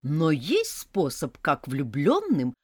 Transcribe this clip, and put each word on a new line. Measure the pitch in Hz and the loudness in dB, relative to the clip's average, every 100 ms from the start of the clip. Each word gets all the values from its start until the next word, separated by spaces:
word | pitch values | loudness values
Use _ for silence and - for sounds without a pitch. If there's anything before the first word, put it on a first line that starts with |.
но | 127 151 160 | -2 2 2
есть | 151 139 370 453 - | 2 2 0 0 -8
способ, | - 196 147 - - - | -6 -2 -2 -2 -8 -4
как | - 143 - | -2 -2 -2
влюбленным | 135 131 117 147 349 415 196 127 127 | -4 -4 0 2 2 2 0 0 -4